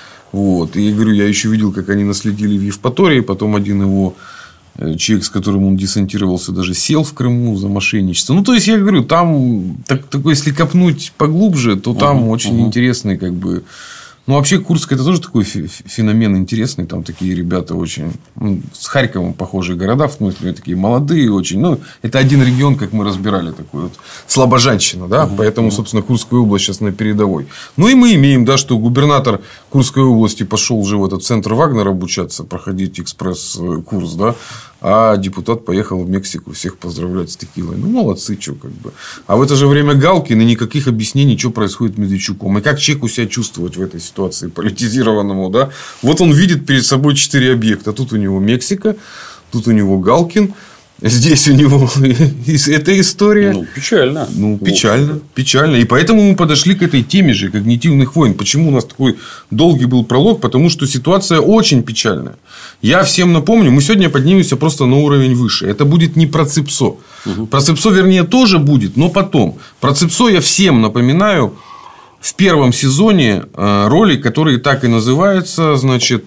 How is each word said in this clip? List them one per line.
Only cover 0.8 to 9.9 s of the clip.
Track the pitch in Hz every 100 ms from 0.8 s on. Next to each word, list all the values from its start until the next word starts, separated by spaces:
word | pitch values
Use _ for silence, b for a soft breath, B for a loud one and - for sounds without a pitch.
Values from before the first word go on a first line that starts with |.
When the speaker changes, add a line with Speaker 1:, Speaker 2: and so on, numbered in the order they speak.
Speaker 1:
я | 104 104
говорю, | 110
я | 104 101
ещё | 98 110
видел, | 110 104
как | 98 92
они | 101 101
наследили | 98 110 101 104 101
в |
Евпатории. | 101 98 127 123 190 135
Потом | 113 95 107 104
один | 101 101
его, | 98 98 95 B B B B B _ -
э, | 80 80
человек, | - 107 -
с |
которым | 101 98 98 98
он | 95
десантировался, | 95 107 98 - 98 90 -
даже | 92 90 87
сел | - 156
в | 151
Крыму | - 123 120 120 101
за | 98
мошенничество. | 101 - 110 95 87 - 160
Ну, |
то | 196
есть, | 240 175
я | 220
говорю, | 202 185
там | 120 165 175 147 127 110 90 80
так-, | -